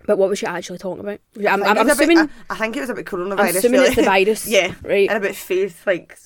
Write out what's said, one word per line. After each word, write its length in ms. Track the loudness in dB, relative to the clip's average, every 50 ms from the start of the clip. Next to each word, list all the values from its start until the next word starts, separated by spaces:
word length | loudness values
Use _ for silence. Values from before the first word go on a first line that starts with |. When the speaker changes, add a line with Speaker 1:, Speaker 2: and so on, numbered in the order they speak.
| -4
Speaker 1:
But 100 | -2 0
what 120 | 2 2 0
was 100 | 0 -2
she 80 | -4
actually 320 | -6 -6 -8 -10 -12 -14 -12
talking 220 | -10 -12 -10 -10
about? 180 | -12 -12 -14 -14 _ _ -10
I'm, 100 | -4 -2
Speaker 2:
I 40 | 0
Speaker 1:
I'm, 80 | 0 2
Speaker 2:
think 80 | 2
Speaker 1:
I'm 100 | 2 2 4
Speaker 2:
it's 40 | 4
about, 80 | 2 2 2 4
Speaker 1:
assuming, 140 | 4 4 4
Speaker 2:
I, 100 | 4 2 -2 -10 -14 -12
I 40 | -8 -6
think 180 | -6 -6 -4
it 40 | -6
was 100 | -8 -8
about 140 | -8 -10 -8
coronavirus, 340 | -8 -6 -6 -6 -4 -2 0
Speaker 1:
I'm 160 | 0 0 2
assuming 240 | 2 2 2 4 4
it's 160 | 4 4 4
the 60 | 2 2
Speaker 2:
really. 220 | 4 4 4 2
<laughs> 0 |
Speaker 1:
virus, 220 | 2 0 -2 -2
Speaker 2:
Yeah. 260 | 0 0 0 0 0 -4 -8 -6
Speaker 1:
right? 240 | -2 0 2 2 2
Speaker 2:
And 80 | 0 -2 -2
about 100 | -4 -6
faith, 500 | -8 -8 -4 -4 -2 -2 -4 -6 -6 -4
like, 320 | -2 -2 -2 -4 -12 -20 -20 -20